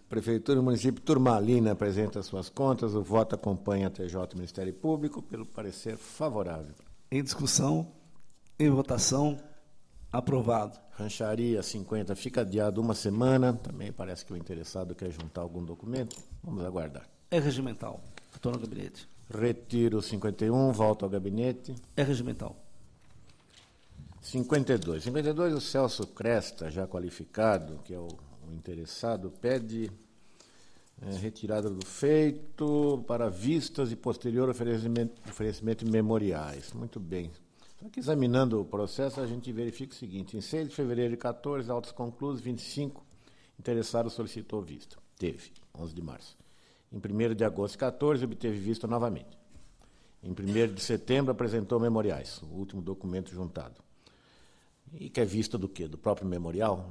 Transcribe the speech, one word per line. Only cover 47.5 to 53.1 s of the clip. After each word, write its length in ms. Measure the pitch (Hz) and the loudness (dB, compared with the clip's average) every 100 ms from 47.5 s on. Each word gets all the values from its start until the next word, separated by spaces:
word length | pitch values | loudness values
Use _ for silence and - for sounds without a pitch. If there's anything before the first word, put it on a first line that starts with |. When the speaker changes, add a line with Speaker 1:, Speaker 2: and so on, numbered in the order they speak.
| 87 101 | 2 -2
Speaker 1:
de 40 | - | 0
quatorze, 460 | 127 123 147 143 | -2 2 2 2
obteve 340 | 123 - 117 104 | 0 -2 -2 -2
vista 300 | 98 113 113 | 0 -2 0
novamente. 500 | 117 117 92 - - - - - - - - - - | 0 0 -2 -8 -20 -20 -20 -20 -20 -20 -20 -20 -14
Em 140 | - | -10
primeiro 380 | 90 98 107 117 | -4 0 4 4
de 80 | 95 | 2
setembro, 500 | - 113 - 131 135 | -2 -2 2 4 4
apresentou 480 | 123 120 113 98 120 | 2 0 0 2 2
memoriais, 640 | 117 113 104 73 65 - | 4 4 2 0 -6 -12
o 140 | 78 87 | -10 -8
último 260 | 98 98 | -6 -6
documento 480 | 85 95 95 | -6 -6 -4